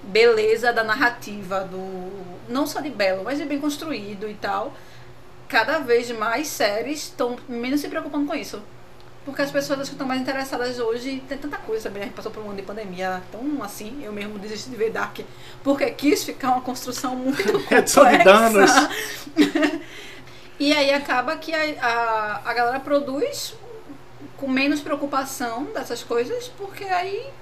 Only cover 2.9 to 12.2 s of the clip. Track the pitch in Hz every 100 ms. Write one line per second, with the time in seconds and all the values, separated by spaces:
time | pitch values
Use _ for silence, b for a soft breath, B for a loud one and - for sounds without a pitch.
2.9 | 208 196 190 202 285 294 285 302 285 320
3.9 | 233 202 202 214 208 208 196 254 b b
4.9 | b b - - - - 240 226 311 247
5.9 | 240 240 226 208 240 302 - 220 208 247
6.9 | 302 - - 247 247 - 233 247 285 285
7.9 | 320 311 302 285 302 202 208 - - -
8.9 | - - - - 277 277 285 277 269 277
9.9 | - 269 262 262 269 269 254 247 247 226
10.9 | 240 254 262 - 277 294 277 - 220 214
11.9 | 196 196 202